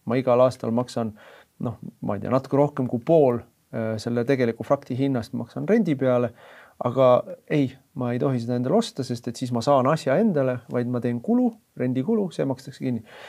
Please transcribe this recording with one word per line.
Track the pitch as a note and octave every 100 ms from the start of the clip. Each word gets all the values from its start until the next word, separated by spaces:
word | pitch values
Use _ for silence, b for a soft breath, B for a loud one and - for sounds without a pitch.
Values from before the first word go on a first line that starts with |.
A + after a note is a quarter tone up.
| -
Ma | B2+
igal | B2+ B2
aastal | B2+ B2 A#2
maksan, | A#2 B2 B2 A2 G#2+ B B B -
noh, | A#2+ G#2 - -
ma | - G2+
ei |
tea, | G2+
natuke | C3 - C#3
rohkem | C#3+ C#3+ B2+
kui | A#2+ -
pool, | E3 C3+ A#2+ - _ _
äh, | B2 A2 A2
selle | A#2 A#2+ A#2+
tegeliku | C3 A#2 A2 -
frakti | C#3 - B2
hinnast | C#3 B2+ A2+ A#2
maksan | C3+ C3+ D3
rendi | A#3 F3 C3
peale, | C3+ B2 A#2+ B B B B -
aga | B2 A#2+ C3 B2 - F3 -
ei, | D3+ C3+ - _ C3
ma | B2
ei | B2
tohi | C#3+ B2
seda | A#2 B2
endale | B2+ G3+
osta, | A3+ - B2+
sest | A#2+ B2
et | A2+
siis | B2
ma | A#2+
saan | C#3 C#3 B2+
asja | D#3 C3+ D3
endale, | A3+ D3 C3 B2+ -
vaid | B2 A#2+
ma | B2
teen | A#2+ A#2+
kulu, | - A#3+ B3 A#3 _ -
rendikulu, | B2+ B2+ D3 A3+ F#3
see | - C#3+
makstakse | C3 - -
kinni. | C3+ A#2 B B